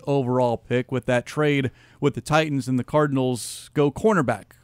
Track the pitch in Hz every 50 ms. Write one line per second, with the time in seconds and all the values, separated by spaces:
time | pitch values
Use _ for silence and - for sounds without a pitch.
0 | - - 143 139 131 120 127 127 127 120 113 - - - 120 123 123 - 131 127
1 | - - 123 123 120 - - 151 151 147 147 139 135 123 - - - - _ -
2 | 135 143 139 123 - - 151 156 160 156 143 135 120 120 131 123 120 - - 151
3 | 151 147 135 135 131 127 127 113 - - - - - - - 151 143 147 - -
4 | - 220 214 180 143 113 117 98 87 _ - _